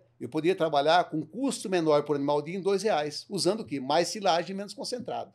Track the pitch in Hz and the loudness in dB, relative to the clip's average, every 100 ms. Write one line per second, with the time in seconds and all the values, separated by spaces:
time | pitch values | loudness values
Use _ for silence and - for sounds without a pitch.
0 | _ - 120 156 160 185 160 143 147 175 | _ -14 -6 -2 0 2 2 2 4 4
1 | - 156 - 220 269 - 196 180 156 147 | 4 -2 -6 -4 -4 -4 -2 0 4 4
2 | 147 143 143 147 147 190 180 196 208 156 | 4 0 0 0 -2 -4 0 0 2 0
3 | 151 143 - 196 156 220 139 139 131 160 | -2 -6 -6 -2 0 0 -2 -6 0 2
4 | 175 220 190 170 170 196 202 - - 247 | 2 0 2 2 0 -6 -10 -10 -8 -8
5 | - 117 - | -6 -8 -8